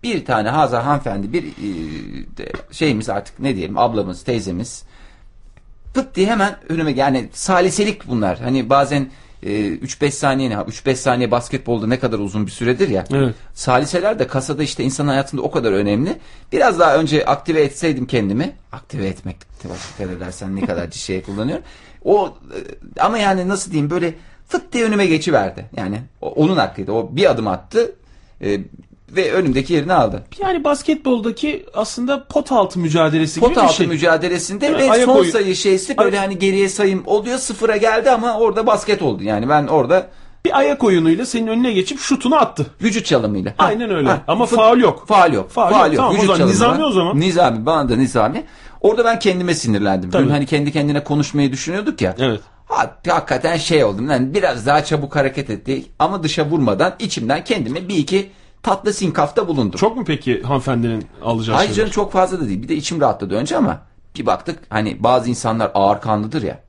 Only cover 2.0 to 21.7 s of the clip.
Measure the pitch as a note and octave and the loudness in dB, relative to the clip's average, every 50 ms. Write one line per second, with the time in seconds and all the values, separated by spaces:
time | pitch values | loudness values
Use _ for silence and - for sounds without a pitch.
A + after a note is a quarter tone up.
2 | G#1 G1+ A1 B1+ - - - - - - - - - - - - D#3+ D3+ B2 G#2+ | -12 -12 -12 -12 -12 -12 -12 -14 -12 -12 -12 -12 -14 -14 -6 -2 0 0 0 0
3 | G#2+ - G2+ G2+ - - - - B2 C#3 B2+ F#2+ E2 F2 G#2 - A2+ A#2 A2+ G#2+ | -2 -4 -6 -6 -6 -10 -14 -6 -4 -4 -4 -4 -4 -4 0 0 0 0 0 -2
4 | G2 F#2 F2+ F2 - - B2 A#2 F#2+ F#2+ F2+ F2 A#2 B2 - - - - - - | -4 -4 -8 -8 -6 -4 -4 -4 -4 -6 -6 -6 -8 -8 -12 -16 -18 -20 -20 -20
5 | - - - - - - - - - - - - - - - - - - - C4 | -20 -20 -20 -20 -20 -20 -20 -20 -20 -20 -20 -20 -20 -20 -20 -20 -20 -4 -4 -4
6 | C4+ C4+ - F3+ F#3+ G3+ A#3 G#3+ G3 G#3 G3 - - - E3 E3 D#3+ D#3 C3+ B2+ | -4 -2 0 0 2 2 2 2 0 0 -2 -6 -8 -6 -4 -2 -2 -2 0 2
7 | C3+ C#3+ C3 C3 - D#3+ - - - - F#3+ F3 F#3 F#3 F#3 - G#3 G#3+ G3+ - | 2 2 2 0 -2 -6 -10 -8 -2 2 2 4 4 2 2 2 0 0 -2 -6
8 | - - A#2+ A#2 G#2 F#2 F2+ - A#2+ B2 B2+ C3+ A#2+ A2 C3+ C#3 C#3 C#3 D3 C#3+ | -6 -4 -2 0 0 0 -2 -2 -2 -2 -2 -2 2 2 2 2 4 2 0 -2
9 | C3+ C3 - - - - - - - F#2 G2+ G#2+ G#2 G2+ D#2 - - B2+ - - | -2 -4 -10 -20 -20 -20 -20 -14 -8 -4 -4 -2 -2 -2 -4 -6 -8 -10 -4 -2
10 | D3 C#3+ C#3+ - - C#3 C3+ C3+ C3+ B2 G#2+ G#2 - - A2+ - - C#3 C3 B2+ | -2 -2 -2 0 -2 0 0 0 -2 -2 -4 -6 -6 -8 -10 -6 -2 -2 -2 0
11 | - C#3 B2 B2 B2+ A2+ A#2 A#2+ A#2+ - - C3 - - A#2+ A2+ G#2 G#2+ B2 B2+ | 0 -2 0 0 0 0 0 -2 -2 -4 -8 -6 -2 -2 -2 -2 0 0 -2 0
12 | - B2 A2 G#2 G2+ G2 F#2+ G#2+ G#2 F#2 - - A#2 A#2 B2+ A#2+ G3 E3+ A2+ F#2+ | 0 -2 -2 -2 -4 -4 -4 -4 -4 -4 -4 -4 0 0 2 2 2 0 0 -2
13 | F2 - C3+ C#3 C3+ B2+ A2+ - - - - - - - B2+ B2+ D3 C#3+ - F3 | -2 -2 0 0 2 0 0 -6 -12 -18 -14 -8 -2 2 2 2 2 0 -2 0
14 | E3+ G#3 - - B2+ B2 - C3+ B2+ - D3 C3+ D3+ C#3 - - B2 C3+ C3+ - | 0 0 0 0 -2 -2 -2 -4 -4 -2 -2 -2 -2 -4 -2 -2 -2 -2 -2 0
15 | D3 C#3+ C3+ C#3 C3+ - - C3+ - - - D#3 A#2+ A2+ F#2+ G2 G#2 G2+ G2+ G#2+ | 0 0 0 0 -2 -2 -4 -4 -4 -2 -2 0 0 2 2 2 2 2 2 2
16 | C#3 F#3 C#4+ - - - - - - - - - C#4 B3 F#3+ E3 E3+ D#3+ C#3 D3+ | 0 -2 -2 -6 -10 -20 -20 -20 -12 -4 0 2 2 2 4 4 4 4 6 4
17 | D#3+ D3+ D3+ D3+ - - C#3+ C#3+ - - D#3+ D#3 D3 C3+ - - - E3 D3+ B2+ | 2 2 2 0 2 2 0 -2 -2 -2 2 2 2 0 0 -2 -2 -2 -2 -2
18 | B2 B2 - B2 G#2+ G2 G2 A#2 D#3 C#4 - - - _ - - - _ - - | -4 -2 0 0 0 0 0 -2 -2 -4 -6 -12 -20 _ -20 -20 -18 _ -8 -6
19 | G2 F#2+ F#2 - - F#2 F2 - - _ - - - F2+ F2+ F#2 - - - - | -6 -6 -6 -8 -10 -12 -14 -14 -18 _ -20 -18 -14 -12 -12 -12 -12 -16 -12 -10
20 | G2+ F#2 F2+ E2+ F2+ F2 F2+ - G2 F#2+ F#2+ G2 - - F#2 E2+ F2 E2+ - - | -10 -10 -8 -10 -10 -12 -12 -12 -10 -8 -6 -4 -4 -4 -4 -4 -6 -8 -10 -12
21 | - - F#2+ F#2 - - G2 G2+ A2 C3 F3+ D#4+ - - | -8 -6 -6 -6 -6 -8 -6 -4 -4 -4 -4 -6 -10 -14